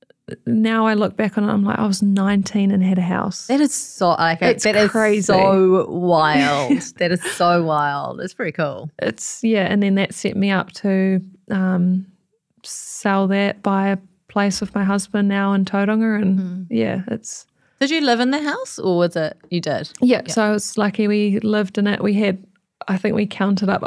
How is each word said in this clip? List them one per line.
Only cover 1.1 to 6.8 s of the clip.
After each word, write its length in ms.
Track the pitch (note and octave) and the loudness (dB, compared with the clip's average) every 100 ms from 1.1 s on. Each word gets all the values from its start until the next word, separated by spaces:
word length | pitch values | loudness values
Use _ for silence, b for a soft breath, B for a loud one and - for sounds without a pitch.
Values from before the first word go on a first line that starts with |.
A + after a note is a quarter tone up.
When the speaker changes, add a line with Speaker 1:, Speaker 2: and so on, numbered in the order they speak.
| - | -2
Speaker 1:
back 200 | G#3+ - | -2 0
on 80 | |
it, 80 | G#3 | 0
I'm 120 | G#3 | 0
like, 140 | G3+ - | 0 0
"I 80 | G#3+ | 0
was 140 | F#3+ | 0
nineteen 720 | G3+ G3 G3 G3+ F#3+ G#3 G3 | 2 2 2 0 0 0 2
and 120 | G3 | 2
had 140 | F#3 F3+ | 2 2
a 60 | |
house." 460 | F3 F3+ - - - | 0 -2 -2 -6 -2
Speaker 2:
That 120 | C4+ | 0
is 140 | C#4+ | 2
so, 360 | - - - F3+ | -2 -10 -2 0
like, 300 | E3 E3 E3 | 2 2 2
Speaker 1:
It's 220 | G#3+ A3+ | 0 2
Speaker 2:
that 120 | G#3+ G#3 | 2 2
is 140 | G#3 | 2
Speaker 1:
crazy. 320 | A3+ G#3+ G#3 | 2 2 2
Speaker 2:
so 640 | F#3+ F#3+ F#3+ F#3+ F#3+ F#3 - | 2 4 4 6 6 4 2
wild. 880 | F3+ F3+ E3 D#3 D3 C#3+ C#3+ C3 C4+ | -2 2 4 4 4 2 2 0 -2